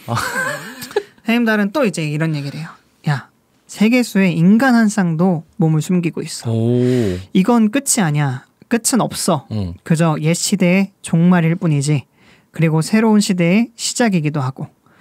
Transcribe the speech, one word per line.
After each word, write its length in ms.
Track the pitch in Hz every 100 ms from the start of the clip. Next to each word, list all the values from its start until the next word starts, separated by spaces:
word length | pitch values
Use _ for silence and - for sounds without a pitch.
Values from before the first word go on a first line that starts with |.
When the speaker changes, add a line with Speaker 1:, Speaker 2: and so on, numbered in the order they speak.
| -
Speaker 1:
아. 80 | 117
Speaker 2:
<laughs> 1120 | - 508 508 571 - 523 - 415 - _ -
헤임달은 440 | 240 226 214 202
또 120 | 302 233
이제 180 | 165 151
이런 260 | 151 160 147
얘기를 220 | 139 151
해요. 100 | 160 - _ _ 156
"야, 220 | 131 - _ _ _ -
세계수에 640 | - 214 247 233 196 190
인간 420 | 165 175 220 269
한 140 | 233 214
쌍도 540 | 208 175 156 190 160 - -
몸을 240 | 160 156
숨기고 380 | 151 180 165 -
있어. 260 | 160 - 120
Speaker 1:
오. 280 | 113 117 123 123 127 104 90 92
Speaker 2:
이건 360 | 190 185 240 214
끝이 320 | 277 277 -
아니야. 420 | 165 147 143 127 - _ -
끝은 320 | 233 - 220
없어. 440 | - - - 156 -
Speaker 1:
응. 240 | 110 90 90
Speaker 2:
그저 320 | - 160 165 151
옛 120 | 156
시대의 580 | 170 - 190 175 185 190 _
종말일 520 | - 165 175 180 160 170
뿐이지. 500 | 175 143 139 147 - _ _ _ _
그리고 300 | - 160 160
새로운 380 | 156 220 226 208
시대의 500 | 208 180 170 202 233 -
시작이기도 680 | - - 240 180 147 151
하고. 260 | 131 - - _ _ _